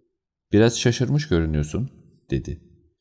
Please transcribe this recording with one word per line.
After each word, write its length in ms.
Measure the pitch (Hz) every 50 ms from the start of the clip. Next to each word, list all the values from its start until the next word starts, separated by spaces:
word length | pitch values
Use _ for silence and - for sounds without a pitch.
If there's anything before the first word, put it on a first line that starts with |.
| _ _ _ _ _ _ _ _ _ _ -
"Biraz 260 | 104 110 117 117 -
şaşırmış 500 | - 123 120 - 131 - 135 151 147 -
görünüyorsun," 640 | 92 82 82 78 78 76 73 76 - 82 120 135 - - - _ _ _ _ -
dedi. 300 | - 67 - - 90 - - _ _ _ _ _ _ _